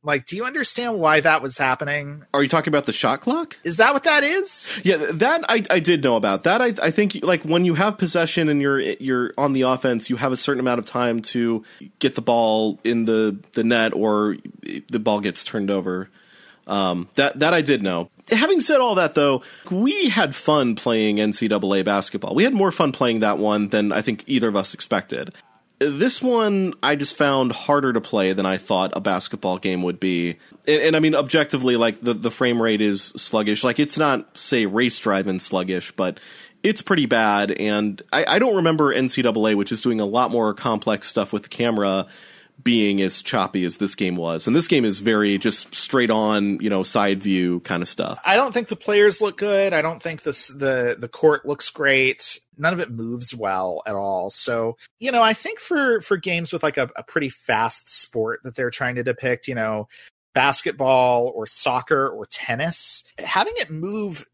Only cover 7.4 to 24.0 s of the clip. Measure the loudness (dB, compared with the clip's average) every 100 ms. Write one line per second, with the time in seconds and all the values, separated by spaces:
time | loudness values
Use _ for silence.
7.4 | 2 2 4 2 0 0 0 0 0 0
8.4 | 0 2 2 0 -2 -4 -2 0 0 0
9.4 | 0 2 2 2 0 -2 -2 -2 -2 -2
10.4 | -2 0 0 -2 -2 -2 0 0 -2 -2
11.4 | 0 -2 -6 -20 -20 _ -2 0 0 2
12.4 | 4 2 0 0 -2 0 2 2 2 -2
13.4 | -6 -2 2 2 2 0 0 2 0 -2
14.4 | -10 -16 -12 -12 -6 -4 0 0 -2 -6
15.4 | -6 -4 -2 -2 -2 -6 -8 _ _ -20
16.4 | -20 -20 -6 -2 0 -2 -4 0 0 2
17.4 | 2 2 2 0 0 -2 -6 _ -2 2
18.4 | 4 2 4 2 2 2 2 2 2 2
19.4 | -4 -20 -6 0 0 2 0 2 0 0
20.4 | 2 2 2 -2 0 2 2 2 0 0
21.4 | 0 0 2 0 2 0 0 -6 -4 0
22.4 | 2 2 0 2 0 2 0 2 2 2
23.4 | 2 2 2 0 0 0